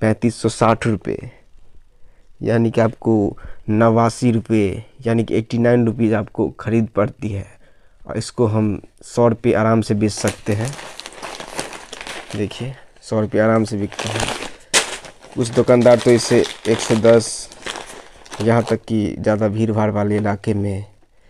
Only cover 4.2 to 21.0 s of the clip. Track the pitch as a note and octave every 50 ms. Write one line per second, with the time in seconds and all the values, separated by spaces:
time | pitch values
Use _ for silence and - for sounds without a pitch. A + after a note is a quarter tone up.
4.2 | B2+ B2 A2+ A2+ - - A2+ G#2+ G2+ F#2+ - A2 - - - - B2+ A#2 A2+ A#2
5.2 | A2 - - G#2+ A2+ - - A#2 A#2 A#2+ B2 A#2+ A#2 A2+ G#2+ A#2 A#2 G#2+ A2 G#2
6.2 | - - - - G#2+ C#2 - - - G#2+ A2 A#2 A2 - - - G#2 - - -
7.2 | - G#2+ G2+ F#2+ F#2+ - - - - - - _ - - - - - - - A2
8.2 | A2 - - - A#2+ G#2+ G#2+ A2 A2 G#2+ G2 - - - _ - - - - -
9.2 | A#2+ A#2+ A2+ - - A#2+ - G#2 A2 A2 A2+ A2+ G#2+ - A2 G#2 A2 G#2 - -
10.2 | - G#2 - - - - G#2 G#2+ A2+ C3 C#3+ - - - - - - - - -
11.2 | - - - - - - - - - - - - - - - - - - - -
12.2 | - - - G2+ G#2 F#2+ - - A#2+ C3 C3+ - - - _ - - - A2+ A2
13.2 | G#2+ G#2 - G#2 A2 A2 A2+ A2+ A2 - G#2+ G2+ G2+ G2 - - - - - -
14.2 | - - - - - - - - - - - - - - - - - - - -
15.2 | - - - B2 B2 A2+ A#2 B2+ A#2 - B2 B2 A#2 B2 A#2+ A2+ - B2 A#2+ A2
16.2 | - - B2 A2+ D2+ - - - - - A2+ A2 - - A#2+ A2 G#2 A#2 A#2 A#2
17.2 | A2 - - - - - - - - - - - - - - - - - - -
18.2 | - - - - G#2 A2+ A#2 A#2 A2 A2+ A2+ G#2+ - - A2+ G#2+ G2+ D#2+ - -
19.2 | G#2 A2 G#2+ G#2 A2 G#2 G2 A2+ A2+ A2 G#2 A2 G#2+ G#2 G#2 G#2 G#2 G#2 G#2 G#2
20.2 | G#2 G#2 G2+ G#2 - A2+ G#2+ G2+ G2+ G2+ G2 G2 G#2 - - _